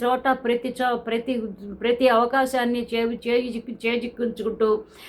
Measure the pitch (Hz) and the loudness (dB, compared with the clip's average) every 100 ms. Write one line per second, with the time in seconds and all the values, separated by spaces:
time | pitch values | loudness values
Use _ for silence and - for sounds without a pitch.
0 | 240 254 262 254 240 240 254 247 254 240 | 0 2 2 0 2 0 -2 -2 0 0
1 | 226 233 247 240 214 185 202 202 226 240 | -2 -4 -2 -4 -4 -10 -12 -4 0 4
2 | 254 226 240 269 254 262 240 240 233 233 | 6 6 4 2 2 0 0 0 -2 -2
3 | 233 233 233 240 247 226 247 - 226 240 | -2 -2 0 0 0 -6 -8 -4 -2 -2
4 | 233 - 233 - 214 208 220 214 - - | -4 -4 -4 -2 -6 0 2 2 -2 -20